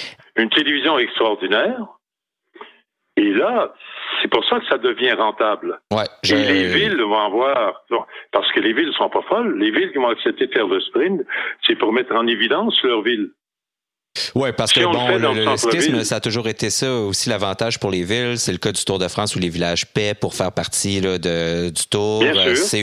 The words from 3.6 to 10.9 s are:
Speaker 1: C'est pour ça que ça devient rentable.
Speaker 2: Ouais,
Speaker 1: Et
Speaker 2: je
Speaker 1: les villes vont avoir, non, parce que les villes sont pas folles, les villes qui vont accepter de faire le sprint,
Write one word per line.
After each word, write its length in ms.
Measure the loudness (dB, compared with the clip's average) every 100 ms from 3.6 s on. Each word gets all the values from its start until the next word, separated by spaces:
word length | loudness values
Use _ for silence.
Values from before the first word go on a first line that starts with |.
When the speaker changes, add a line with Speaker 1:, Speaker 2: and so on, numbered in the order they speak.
| -2 -6 -18 -14 -8 -4
Speaker 1:
C'est 60 | 0
pour 120 | 0 2
ça 100 | -2
que 80 | 0
ça 80 | 0
devient 340 | 0 0 0
rentable. 640 | 2 0 2 0 0 -4 -8 -2
Speaker 2:
Ouais, 120 | -2
Speaker 1:
Et 220 | -2 -4 0
Speaker 2:
je 60 |
Speaker 1:
les 320 | 2 4 2 2
villes 300 | 2 2 0
vont 160 | 2 2 2
avoir, 560 | 2 2 2 0 -4 -4
non, 100 | -4 -4 -12 -4
parce 180 | 0 2
que 80 | 2
les 120 | 2
villes 180 | 2 0 0
sont 140 | 0
pas 100 | -2 0
folles, 300 | 0 0 0
les 120 | 0
villes 220 | 2 0
qui 60 | 0
vont 100 | 0
accepter 380 | 0 -2 0 0
de 60 |
faire 140 | 0 2
le 140 | 0
sprint, 400 | 0